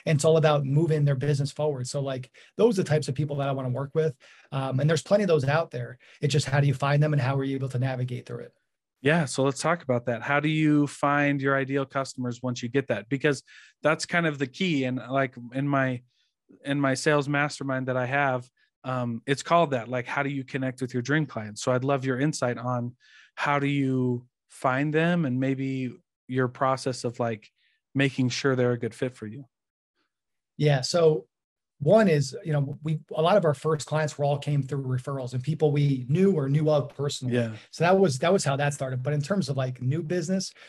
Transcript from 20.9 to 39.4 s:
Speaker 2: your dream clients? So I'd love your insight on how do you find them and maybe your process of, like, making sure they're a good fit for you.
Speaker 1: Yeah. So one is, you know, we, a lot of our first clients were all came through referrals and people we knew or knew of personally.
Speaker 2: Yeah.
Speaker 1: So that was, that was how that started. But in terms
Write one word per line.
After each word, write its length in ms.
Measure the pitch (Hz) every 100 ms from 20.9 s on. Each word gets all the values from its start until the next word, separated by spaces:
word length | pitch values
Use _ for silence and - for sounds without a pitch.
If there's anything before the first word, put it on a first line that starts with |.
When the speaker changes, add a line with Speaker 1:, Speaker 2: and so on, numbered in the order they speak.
Speaker 2:
your 120 | 123
dream 240 | 120 151 147
clients? 340 | - 107 107
So 100 | -
I'd 120 | 127
love 200 | 131 139
your 160 | 131 127
insight 380 | 151 151 123 113
on 380 | 123 123 120 - _ - - -
how 240 | - 143
do 80 | 143
you 580 | 143 135 131 123 123 123 _ _
find 420 | - 135 131 151
them 340 | 156 165 175 143
and 140 | 127
maybe 520 | 131 135 135 135 127 - _ _ -
your 200 | 127 127
process 560 | 127 131 131 - 123
of, 160 | 120 117
like, 280 | 117 107 - _ _ _ _
making 360 | 135 139 131 123
sure 260 | - 143 127
they're 160 | 123
a 80 | 120
good 160 | 117 -
fit 200 | 127 -
for 120 | 107
you. 180 | 123 139 _ _ _ _ _ _ _ _ _ _ -
Speaker 1:
Yeah. 240 | 147 135
So 460 | - 175 160 156 - _ _ _ _ -
one 280 | 143 214 202
is, 280 | 147 135 - 170
you 80 |
know, 240 | 147 139 147
we, 160 | 160 156 - -
a 60 |
lot 140 | 165 202
of 60 | 165
our 100 | 139
first 320 | 156 156 -
clients 280 | 156 151 -
were 80 |
all 140 | 143 143
came 240 | 147 143
through 220 | 135 143
referrals 500 | 127 127 - 139 123
and 80 | 127
people 300 | 135 160 151
we 340 | 143 143 131 120
knew 220 | 165 196
or 140 | 160 135
knew 220 | 151 151
of 260 | 151 127 -
personally. 380 | 143 - 127
Speaker 2:
Yeah. 200 | 123 117 110 -
Speaker 1:
So 120 | -
that 140 | 165 190
was, 220 | 185 131
that 120 | 170
was 120 | 190
how 120 | 139 139
that 180 | 143 143
started. 260 | 131 127
But 120 | 135
in 80 | 147
terms 260 | 147 196